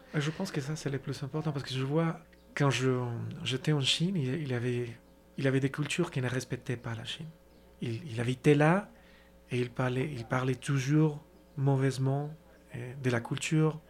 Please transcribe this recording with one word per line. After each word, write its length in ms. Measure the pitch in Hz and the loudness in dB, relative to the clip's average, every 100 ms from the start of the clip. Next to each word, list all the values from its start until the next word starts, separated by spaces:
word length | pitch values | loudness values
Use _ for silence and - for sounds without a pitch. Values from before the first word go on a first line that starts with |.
| - 160 | -6 -2
Et 60 | |
je 80 | 147 | -2
pense 200 | 165 190 | -4 -4
que 100 | 151 | -4
ça, 140 | 135 156 | -4 -4
c'est 140 | 151 | -4
le 80 | 135 | -4
plus 220 | - 131 | -4 -6
important 280 | 135 156 156 | -6 -4 -2
parce 140 | 139 120 | -4 -4
que 80 | |
je 100 | 131 | -4
vois, 360 | 135 151 165 160 - - - - | 0 0 0 -2 -10 -20 -6 2
quand 140 | 143 | 4
je, 300 | 120 131 127 123 117 113 - | 4 2 2 0 -4 -6 -6
j'étais 280 | 113 131 156 | -4 -2 2
en 100 | 147 | 2
Chine, 340 | 131 - 170 190 | 2 2 2 0
il, 260 | 127 151 | 0 -2
il 120 | 143 | -2
avait, 360 | 123 123 120 120 113 - - - - | -2 0 -2 -4 -10 -18 -20 -14 -2
il 100 | 135 | 2
avait 120 | 131 | 4
des 100 | 135 | 2
cultures 380 | 143 143 - 165 | 0 -2 0 0
qui 100 | 139 | 0
ne 60 | 123 | -2
respectaient 480 | 127 - 127 - 120 | -2 -4 -6 -6 -6
pas 180 | 120 113 | -6 -8
la 100 | 117 | -8
Chine. 220 | - 160 - - - - - | -10 -12 -16 -20 -20 -20 -8
Il, 200 | 120 113 170 | -6 -6 -6
il 80 | 113 | -4
habitait 360 | 120 127 151 147 | -2 2 6 8
là 340 | 151 185 214 - - - - - - | 6 4 0 -14 -20 -20 -20 -20 -4
et 80 | 123 | -2
il 100 | 120 | -2
parlait, 400 | - 127 127 151 | -2 0 0 -2
il 140 | 131 110 | -4 -4
parlait 300 | 127 131 127 | -2 0 -2
toujours 680 | - 139 131 151 156 147 - - - - | 0 0 4 4 4 0 -12 -20 -12 -2
mauvaisement, 720 | 139 135 135 123 131 139 147 156 - - - 120 | 2 4 2 2 0 0 -4 -10 -18 -20 -14 -12
euh, 180 | 123 139 | -10 -4
de 80 | 127 | 0
la 100 | 120 | 0
culture. 580 | 120 135 - 156 156 156 | 0 -4 0 2 2 0